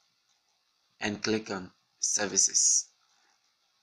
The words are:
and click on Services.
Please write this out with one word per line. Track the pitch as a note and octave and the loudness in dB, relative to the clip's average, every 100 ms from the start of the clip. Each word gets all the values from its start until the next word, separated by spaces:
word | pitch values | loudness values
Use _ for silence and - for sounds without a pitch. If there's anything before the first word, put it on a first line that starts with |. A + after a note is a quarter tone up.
| _ _ _ _ _ _ _ _ _ - | _ _ _ _ _ _ _ _ _ -6
and | G#2+ G#2 | -6 -4
click | A2 A2 G#2+ | -2 -2 -2
on | F#2+ F#2 _ _ - | -8 -8 _ _ -8
Services. | - - G2+ F#2+ - - - - - _ _ _ _ _ _ _ _ _ | -4 -2 0 2 2 4 2 2 0 _ _ _ _ _ _ _ _ _